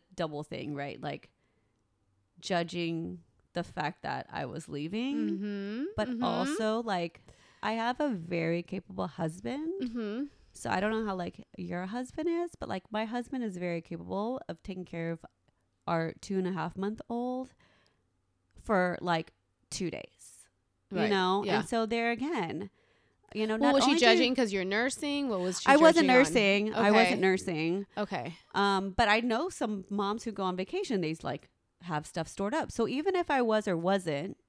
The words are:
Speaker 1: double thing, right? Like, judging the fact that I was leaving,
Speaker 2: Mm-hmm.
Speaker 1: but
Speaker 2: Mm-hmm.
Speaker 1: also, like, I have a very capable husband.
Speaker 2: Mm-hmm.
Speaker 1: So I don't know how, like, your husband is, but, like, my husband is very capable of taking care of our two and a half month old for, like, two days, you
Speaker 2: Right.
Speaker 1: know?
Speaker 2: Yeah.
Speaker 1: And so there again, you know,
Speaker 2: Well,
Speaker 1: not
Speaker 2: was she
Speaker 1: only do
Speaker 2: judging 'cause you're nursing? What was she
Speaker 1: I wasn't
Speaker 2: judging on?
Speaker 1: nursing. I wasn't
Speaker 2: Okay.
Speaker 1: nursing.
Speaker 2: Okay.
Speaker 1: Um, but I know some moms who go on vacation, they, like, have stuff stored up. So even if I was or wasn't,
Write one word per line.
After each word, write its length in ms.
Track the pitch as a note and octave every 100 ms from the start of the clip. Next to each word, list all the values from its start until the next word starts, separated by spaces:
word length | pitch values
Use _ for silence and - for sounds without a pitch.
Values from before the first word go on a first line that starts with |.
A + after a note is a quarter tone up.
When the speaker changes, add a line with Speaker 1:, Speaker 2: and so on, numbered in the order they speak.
| _ -
Speaker 1:
double 280 | D#3+ D3
thing, 300 | D#3 C#3+ C#3+ C#3+
right? 240 | C#3 -
Like, 300 | C#3+ C#3+ - _ _ _ _ _ _ _ _ _ _ _
judging 800 | - F3+ E3+ F3 E3 E3 F3 F3+ - _ _
the 100 | F3
fact 400 | E3+ - D3+ -
that 240 | C#3+ B2+ -
I 140 | - C3+
was 220 | D#3 D#3+
leaving, 460 | D3 D#3 G#3+ B3+ C#4+ G#3+ G3
Speaker 2:
Mm-hmm. 440 | G#3 G3+ G3 A3+ E4 A4
Speaker 1:
but 140 | B3+
Speaker 2:
Mm-hmm. 140 | A#3
Speaker 1:
also, 580 | B3 A#3+ C4+ F4+ G#3+ A3
like, 380 | A#3 F#3 E3+ - - - - _
I 100 | G#3+
have 260 | A3+ A#3 B3+
a 100 | D4
very 520 | G3 E3 E3+ E3 E3+
capable 440 | E3+ F#3+ - F#3+ F3+
husband. 680 | - D#3+ F3 A#3 C#4 D#4+ G4
Speaker 2:
Mm-hmm. 420 | B3+ A#3 G#3+ A3+ C#4+ _ _
Speaker 1:
So 160 | - -
I 100 | F#3
don't 120 | G#3
know 140 | A3 G#3+
how, 100 | F#3+
like, 300 | F3 - - -
your 280 | F3 F3 F#3
husband 420 | A#3+ B3+ - D#4+
is, 220 | E4+ F4 -
but, 80 | -
like, 140 | F#3+ -
my 140 | G#3+ A3
husband 380 | A#3+ A#3+ C4
is 140 | A3+ F3+
very 240 | F3 E3+
capable 600 | - F3 F3 F#3+ A3 C4 -
of 120 | E3+
taking 220 | - F#3 F3
care 260 | E3+ E3
of 140 | E3 - _ _ _ _ _ -
our 280 | E3+ E3 -
two 160 | - F#3+
and 100 | F#3
a 40 |
half 240 | F#3 D#3+ F#3+
month 260 | G3 A3 -
old 440 | A#3 B3 B3+ C4 _ _ _ _ _ _ _ _ _ _ -
for, 340 | - G3 F3+ -
like, 300 | F3+ E3 D#3+ _ _ _ -
two 200 | - F3
days, 560 | - - _ - - - _ _ _ -
you 60 | G3
Speaker 2:
Right. 120 | G#3+
Speaker 1:
know? 340 | G3 F#3 G3 G3+
Speaker 2:
Yeah. 140 | D#3+
Speaker 1:
And 100 | -
so 160 | A3+ A3
there 260 | A#3 A#3
again, 580 | A#3 C#4 D4+ E3 - G3+ _ _ _ _ _ _
you 120 | G#3+ G#3+
know, 100 | A3
Speaker 2:
Well, 120 | C#4+
Speaker 1:
not 60 | C#4
Speaker 2:
was 80 |
she 60 | C4
Speaker 1:
only 80 | D#4+
do 60 | A#3+
Speaker 2:
judging 300 | A3+ B3 C4
'cause 160 | A3+
you're 140 | G3 F#3
nursing? 640 | G#3 B3+ - D4 C#4+ C#4
What 120 | G3
was 200 | F3+ F3+
she 80 | -
Speaker 1:
I 80 | C#4
wasn't 300 | D#4+ E4 C#4+
Speaker 2:
judging 40 |
on? 60 | B3+
Speaker 1:
nursing. 560 | C4+ A#3+ G3+ G3+ G#3+
I 180 | A3 G#3
wasn't 220 | G#3 F3+ F3+
Speaker 2:
Okay. 40 |
Speaker 1:
nursing. 640 | F#3+ F#3 F#3 D#3 D#3+ F#3+ G3+ -
Speaker 2:
Okay. 360 | G3+ F3 B2 E3 _ -
Speaker 1:
Um, 360 | G3+ F#3+ G3
but 160 | F#3 G#3+
I 120 | A3
know 300 | A#3+ A3+ F4+
some 360 | - A3+ G3+ F#3
moms 340 | G3+ G3+ A3
who 80 | A#3
go 120 | G3+
on 120 | F#3 F#3
vacation, 460 | F#3 F#4 G#4 G3+
they, 140 | D#3 D#3+
like, 280 | C#3+ C3+ - _ _ _
have 240 | F3 D3+ D#3
stuff 200 | F3 D#3+
stored 260 | - G3+ D4+
up. 160 | -
So 160 | - -
even 280 | B3+ F4+ F#4
if 140 | E4+
I 120 | C#4
was 240 | A#3 G#3+ G#3
or 100 | E3+
wasn't, 600 | F3 G3 F3+ C#3+ F#3 -